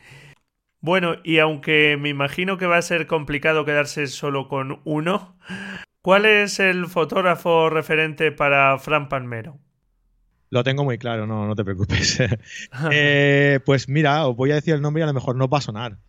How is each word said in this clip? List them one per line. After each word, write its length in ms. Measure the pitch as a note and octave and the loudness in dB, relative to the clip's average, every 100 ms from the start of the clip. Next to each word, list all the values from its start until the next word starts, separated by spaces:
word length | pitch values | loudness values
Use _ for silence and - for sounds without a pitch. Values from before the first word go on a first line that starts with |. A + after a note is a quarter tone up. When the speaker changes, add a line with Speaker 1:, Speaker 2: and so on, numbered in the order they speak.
| - C#3 - _ _ _ _ _ | -20 -20 -20 _ _ _ _ _
Speaker 1:
Bueno, 340 | D#3 F#3 F3 E3 | -2 0 0 -4
y 140 | - D#3+ | 0 2
aunque 580 | D#3 D3+ D#3+ D3+ D3+ D3 | 2 0 0 4 4 2
me 120 | D3 | -2
imagino 480 | C#3+ C#3 C#3 F#3 F#3 | -2 -4 -4 -4 -2
que 80 | F3+ | 0
va 100 | E3+ | 0
a 60 | |
ser 240 | F3 F3 D#3 | 0 -4 -2
complicado 580 | E3 C#3 D3 D#3+ D#3 | -4 -2 -2 0 0
quedarse 420 | D3 D3 C#3+ D#3 C#3 | 0 0 -2 -4 -8
solo 400 | - D3 C#3 C3+ | -6 -4 -4 -4
con 320 | C#3 C3 C#3+ | -6 -6 -8
uno, 520 | - D3+ D#3+ G3 - _ - F#3+ G3 F#3+ - _ | -6 -4 -2 -4 -6 _ -16 -12 -12 -14 -16 _
¿cuál 240 | F3 G3 G#3+ | 2 4 6
es 340 | G#3 G3+ - | 4 2 0
el 260 | F#3+ F3+ E3+ | 0 0 -2
fotógrafo 840 | F3+ D#3 F#3+ F#3 E3+ F3 E3 D#3+ | -2 0 0 0 0 2 4 4
referente 600 | D#3 D3+ D#3 D#3 C#3+ D#3 | 0 0 0 0 0 -2
para 480 | C#3+ C#3+ C#3 C3+ C3+ | 0 2 4 4 2
Fran 300 | C#3 D3+ C#3 | 0 -2 -2
Palmero? 500 | C#3 B2 A#2 A2+ C#3 _ _ _ _ _ _ _ _ _ | -6 -6 -10 -12 -18 _ _ _ _ _ _ _ _ _
Speaker 2:
Lo 120 | B2 | -2
tengo 220 | B2+ C3+ | 0 0
muy 140 | C#3+ A2+ | -2 -2
claro, 280 | A#2+ A2+ G#2+ | -4 -4 -4
no, 200 | A2 G#2 | -4 -2
no 80 | G#2+ | -2
te 80 | |
preocupes. 540 | G2 F#2+ G2 F#2 E2+ - B2+ A2+ - | -4 -4 -2 0 0 0 0 -2 -6
<laughs> 240 | - - | -16 -14
Speaker 1:
<laughs> 220 | B2+ D#3 | -6 0
Speaker 2:
Eh, 640 | D3 D3 C#3+ C#3+ C#3 C#3+ C3+ | 2 4 4 4 4 4 2
pues 240 | - C#3 C3+ | 2 0 0
mira, 380 | C#3+ D3 D3 C#3+ | 0 2 2 0
os 100 | A#2 | 0
voy 140 | C3+ | 0
a 40 | D3 | 0
decir 180 | E3 | 0
el 80 | D3+ | 0
nombre 180 | D3 D#3 | 0 -2
y 40 | |
a 20 | D#3 | -2
lo 80 | |
mejor 200 | C3+ - | -2 -2
no 140 | B2 C3+ | -2 0
va 100 | D3 | 0
a 40 | |
sonar 340 | B2+ G#2+ A#2+ G2+ | 0 -4 -6 -12